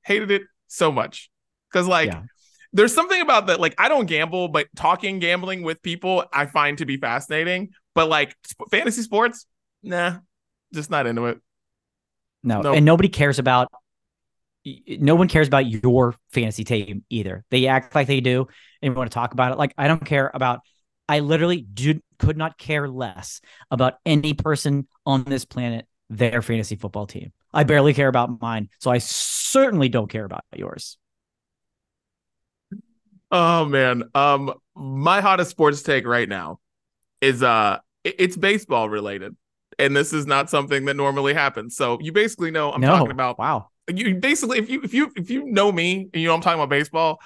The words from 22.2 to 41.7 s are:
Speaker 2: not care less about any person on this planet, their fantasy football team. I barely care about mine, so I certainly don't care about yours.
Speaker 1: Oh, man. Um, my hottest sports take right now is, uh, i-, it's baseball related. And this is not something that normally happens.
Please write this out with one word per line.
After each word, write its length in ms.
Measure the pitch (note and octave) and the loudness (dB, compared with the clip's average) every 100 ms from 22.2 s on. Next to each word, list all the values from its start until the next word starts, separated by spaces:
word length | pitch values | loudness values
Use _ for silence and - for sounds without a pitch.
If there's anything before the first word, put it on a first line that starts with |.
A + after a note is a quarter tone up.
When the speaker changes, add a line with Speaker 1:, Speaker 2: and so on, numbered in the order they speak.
| D3+ D3+ | -2 0
Speaker 2:
not 200 | D#3+ - | -6 -8
care 300 | - D3+ C#3+ | -6 -4 -4
less 500 | B2+ A#2 G2 - - _ - - | -6 -10 -10 -16 -18 _ -20 -6
about 240 | B2+ B2+ - E3 | 2 2 2 0
any 280 | D3+ D3+ D3 | 2 2 -2
person 520 | D#3 D3 D3 C#3+ C#3 _ - | -2 -2 0 -2 -4 _ -2
on 160 | C3+ | 0
this 220 | B2+ C3+ - | 0 -6 -6
planet, 420 | B2 A#2+ A2+ - _ _ | -6 -6 -6 -10 _ _
their 320 | G#2+ A#2+ A#2 | -2 0 0
fantasy 320 | A2 A2+ G#2 G2+ | -2 -4 -4 -8
football 320 | G2+ G#2 G2+ | -8 -10 -10
team. 240 | - - _ _ | -12 -16 _ _
I 120 | - | 0
barely 300 | C#3+ D3 D3 C#3 | 4 6 4 4
care 140 | C#3 | 2
about 320 | B2+ B2 A#2 | 2 0 -4
mine, 280 | A#2 A2+ G2+ _ | -6 -6 -8 _
so 120 | C3 | 0
I 60 | B2 | 0
certainly 880 | - - - - - C4+ C4+ F#3+ C3 | -2 -6 -6 -6 0 2 4 2 0
don't 200 | A#2+ G#2 | 0 -4
care 140 | A2 G2+ | -8 -10
about 180 | - - | -14 -14
yours. 440 | - - - - - _ _ _ _ _ _ _ _ _ _ _ _ _ _ _ _ _ G3+ _ _ _ _ _ | -12 -12 -12 -16 -20 _ _ _ _ _ _ _ _ _ _ _ _ _ _ _ _ _ -20 _ _ _ _ _
Speaker 1:
Oh, 340 | F3+ E3+ E3+ D3+ | 2 4 4 2
man. 380 | C#3 C3 A#2+ A#2 | 2 2 2 -2
Um, 400 | C#3 C#3+ C#3 C#3 - _ - | 2 4 4 0 -10 _ -14
my 460 | C3+ C3+ D#3 G3 | -8 0 2 4
hottest 280 | G3 F#3 E3+ | 4 2 0
sports 300 | - D3+ C#3+ | 2 2 2
take 240 | D#3 C3+ A#2 | 0 0 2
right 220 | A#2+ G2 | -2 -2
now 300 | G2 D#2+ E2+ _ _ _ _ _ _ | -6 -10 -14 _ _ _ _ _ _
is, 200 | C3+ A#2+ | 0 2
uh, 380 | B2+ A2+ G#2 G2 - _ F3 | 2 4 2 0 -8 _ -8
i-, 80 | F#3 | 0
it's 180 | F3+ F3+ | -2 0
baseball 520 | F#3+ G#3 - B2 A2 | 0 0 0 -2 -2
related. 460 | G#2 G2+ G2+ F#2+ - _ _ _ - | -4 -6 -10 -12 -18 _ _ _ -2
And 160 | C#3 C#3 | 2 2
this 180 | D3 | 0
is 140 | D#3 C#3+ | -4 0
not 240 | C#3 D#3 | 0 0
something 340 | D3 C#3 C#3 C3+ | -2 0 -2 -2
that 80 | C#3+ | -2
normally 380 | C#3 C#3 C#3 | -2 0 0
happens. 420 | D3+ C#3 A#2 A#2 | 0 -2 -4 -12